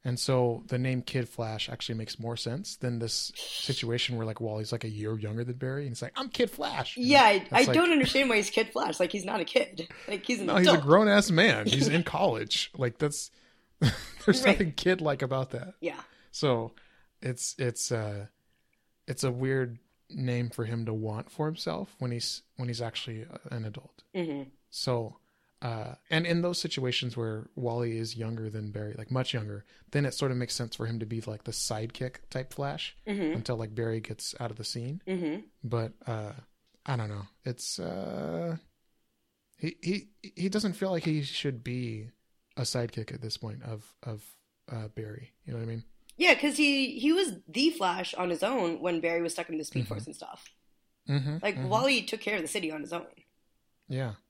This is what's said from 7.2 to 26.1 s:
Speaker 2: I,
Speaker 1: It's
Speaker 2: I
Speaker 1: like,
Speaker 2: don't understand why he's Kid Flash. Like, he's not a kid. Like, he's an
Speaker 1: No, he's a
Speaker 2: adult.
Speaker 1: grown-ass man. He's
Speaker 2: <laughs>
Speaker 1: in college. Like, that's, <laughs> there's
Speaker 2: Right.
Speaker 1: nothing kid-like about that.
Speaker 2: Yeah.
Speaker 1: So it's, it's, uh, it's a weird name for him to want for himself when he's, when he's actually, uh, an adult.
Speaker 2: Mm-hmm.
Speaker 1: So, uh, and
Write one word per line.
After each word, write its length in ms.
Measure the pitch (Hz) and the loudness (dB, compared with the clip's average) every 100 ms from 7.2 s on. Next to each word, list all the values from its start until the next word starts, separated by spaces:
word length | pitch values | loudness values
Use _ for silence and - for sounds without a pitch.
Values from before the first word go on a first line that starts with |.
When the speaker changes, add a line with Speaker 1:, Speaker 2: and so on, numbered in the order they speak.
Speaker 2:
I, 80 | 226 | 12
Speaker 1:
It's 180 | 196 - | 8 4
Speaker 2:
I 80 | 233 | 6
Speaker 1:
like, 100 | 277 | 8
Speaker 2:
don't 180 | 202 349 | 8 8
understand 380 | 311 254 269 269 | 6 6 4 6
why 80 | 214 | 4
he's 120 | 208 | 4
Kid 200 | - 220 | 2 2
Flash. 280 | - - 165 | 0 -2 0
Like, 120 | 180 | 0
he's 140 | 208 185 | 0 -2
not 160 | 190 | -2
a 40 | 165 | 2
kid. 420 | 254 - - 165 - - | 2 2 -4 -12 -12 -6
Like, 180 | 202 - | -6 -2
he's 140 | 247 | 0
an 60 | - | 4
Speaker 1:
No, 80 | 202 | 8
he's 120 | 180 | 8
a 40 | |
Speaker 2:
adult. 140 | - 139 | 8 10
Speaker 1:
grown-ass 460 | 180 214 202 202 | 8 10 6 6
man. 360 | 165 208 110 107 | 6 6 6 2
He's 200 | 135 143 | 4 6
Speaker 2:
<laughs> 20 | |
Speaker 1:
in 140 | 160 | 4
college. 680 | - 156 185 113 107 - - - | 2 2 2 2 -2 -2 -2 -2
Like, 200 | 127 - | -2 0
that's, 320 | 147 147 - _ _ _ | -2 -2 -10 _ _ _
<laughs> 240 | _ _ | _ _
there's 640 | 156 - - - - 254 | 2 2 -8 0 4 6
Speaker 2:
Right. 40 | 254 | 8
Speaker 1:
nothing 240 | - 180 | 6 2
kid-like 480 | - 180 185 156 135 | 2 2 4 2 0
about 300 | 135 131 131 | 0 0 -2
that. 220 | 120 185 - | -6 -8 -6
Speaker 2:
Yeah. 180 | - - - - - | -6 -6 -14 -20 -16
Speaker 1:
So 400 | - 147 120 113 - - _ _ _ | 0 4 4 0 -10 -20 _ _ _
it's, 340 | 131 120 - - | -6 -4 -6 -2
it's, 340 | 127 117 - | -2 -2 -2
uh, 360 | 117 107 101 104 _ _ _ _ _ _ _ - | -2 -2 -6 -10 _ _ _ _ _ _ _ -8
it's 200 | 131 135 | -2 0
a 60 | |
weird 480 | 123 131 135 123 117 _ _ _ | 0 0 2 0 -6 _ _ _
name 400 | - 127 120 120 | -4 0 0 -2
for 140 | - | -2
him 220 | 110 117 113 | -4 -2 -2
to 80 | |
want 360 | 110 110 107 - | -2 -2 -6 -8
for 160 | - 151 | -4 -4
himself 480 | 165 - 160 196 - | -2 -4 -4 -6 -6
when 120 | 123 | -4
he's, 300 | 120 - - _ - | -4 -4 -8 _ -8
when 140 | 123 | -6
he's 120 | 117 | -4
actually, 440 | 117 - - 110 117 | -4 -6 -8 -10 -12
uh, 80 | - - | -14 -10
an 140 | 123 110 | -6 -6
adult. 360 | 104 - _ _ 190 | -10 -16 _ _ -6
Speaker 2:
Mm-hmm. 340 | 165 143 135 _ _ | -4 -4 -8 _ _
Speaker 1:
So, 460 | - - 120 110 - _ _ _ _ | -6 -2 -2 -4 -12 _ _ _ _
uh, 340 | 123 113 117 - | -8 -6 -8 -12
and 160 | _ | _